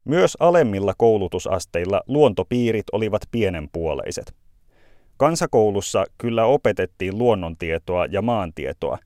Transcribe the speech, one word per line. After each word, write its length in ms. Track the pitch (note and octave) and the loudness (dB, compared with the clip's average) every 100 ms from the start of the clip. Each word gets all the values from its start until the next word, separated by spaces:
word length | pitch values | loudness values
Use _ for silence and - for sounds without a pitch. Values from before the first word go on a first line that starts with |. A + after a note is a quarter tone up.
Myös 320 | - D#3 F3+ - | -2 2 2 4
alemmilla 540 | E3 F3 B2 G2 G2 - | 4 4 2 0 -2 2
koulutusasteilla 1040 | A2+ G#2+ F2+ F2+ - F#2 - E2+ F2+ G2 - | 4 4 0 -4 -4 -4 -4 -6 -2 -2 0
luontopiirit 800 | C#3+ C#3 F#2 F#2 B2 A#2 A2 - | 4 4 2 -2 -2 0 -2 -4
olivat 300 | G#2+ A2 G#2 - | -4 -2 -4 -4
pienenpuoleiset. 1040 | A#2 G2+ E2+ D2 E2 D#2+ C#2+ - - - - _ _ _ _ _ - _ _ | -2 -2 -2 -8 -6 -4 -4 -8 -10 -12 -20 _ _ _ _ _ -20 _ _
Kansakoulussa 880 | C#3+ E3 E3+ B2 G#2+ G2+ - G#2 - - | 0 2 2 4 4 0 -2 -2 -2 -4
kyllä 260 | A#2 A2+ | -4 2
opetettiin 760 | A2+ D3 A2+ F#2+ F#2 _ F#2 G2+ | 2 4 2 0 -4 _ -6 0
luonnontietoa 880 | B2 G#2 E2 D#2+ E2 E2 - F2+ D2 | 2 2 -2 -8 -6 -4 -2 -2 -2
ja 160 | F#2+ | -2
maantietoa, 760 | A2+ A2+ F2 D#2 C2 - D#2 - | -2 -2 -4 -8 -10 -6 -6 -6